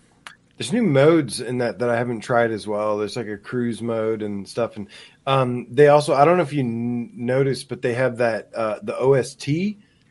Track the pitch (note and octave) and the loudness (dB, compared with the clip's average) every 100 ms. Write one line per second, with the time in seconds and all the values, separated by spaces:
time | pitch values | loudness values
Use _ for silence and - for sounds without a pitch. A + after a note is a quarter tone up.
0 | _ _ - - _ - A#2 G3+ A3 C3+ | _ _ -20 -20 _ -12 -4 0 2 4
1 | C#3+ E3 C#3 - A#2 B2 A#2+ G2+ A#2+ A#2 | 6 6 2 -6 -6 -4 -4 -2 -2 -2
2 | B2 A#2 - A#2+ A#2 A2 F#2+ G#2 G#2+ G#2 | -2 -6 -2 2 2 0 -6 -4 -2 -2
3 | G#2 B2 G#2+ G#2 - B2+ A#2+ A2 A2+ A2+ | -4 -6 -8 -10 -8 -4 -4 -4 -6 -4
4 | A2 A2 G#2 G2+ F#2+ - A2+ - G2 - | -2 -4 -6 -8 -8 -6 -6 -6 -16 -16
5 | - _ - C3+ B2+ B2 - B2 D3 D3 | -20 _ -2 0 0 -4 -2 4 6 6
6 | D3 C3+ D3 F3+ D#3 C#3+ B2 A#2 A#2+ A#2+ | 4 4 6 4 2 -2 -2 -2 -4 -4
7 | A#2 - A#2+ B2+ C#3 C3 - B2 B2+ A#2+ | -8 -8 -2 0 0 -2 -8 -6 -4 0
8 | B2+ A#2 A#2+ G#2+ - - A2 G#2 G#2 A2+ | -2 0 0 -2 -6 -4 -4 -4 -6 -2
9 | B2+ C#3 A#2 - - D#3 G3 G#3+ _ _ | 2 2 2 -6 -6 -4 -4 -6 _ _
10 | _ | _